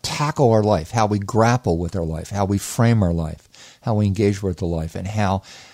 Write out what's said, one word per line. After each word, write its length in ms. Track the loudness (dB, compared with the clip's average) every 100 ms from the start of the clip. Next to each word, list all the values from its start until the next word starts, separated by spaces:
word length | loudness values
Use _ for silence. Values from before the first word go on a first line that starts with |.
tackle 500 | -8 -6 -4 0 4
our 100 | 4
life, 300 | 4 0 -2
how 140 | -2 0
we 140 | 0
grapple 580 | -2 2 2 2 0 -2
with 180 | -2 -4
our 80 |
life, 260 | -4 -6 -6
how 120 | -4
we 140 | 0 -2
frame 440 | -2 2 4 4
our 120 | 4
life, 340 | 2 -2 -8 _ -20 -20 -10
how 140 | -4 0
we 100 | 2
engage 380 | 2 2 2
with 140 | -2 -2
the 80 | -2
life, 280 | -4 -4
and 140 | -8 -6
how, 340 | -2 0 -2 -6 -18 -20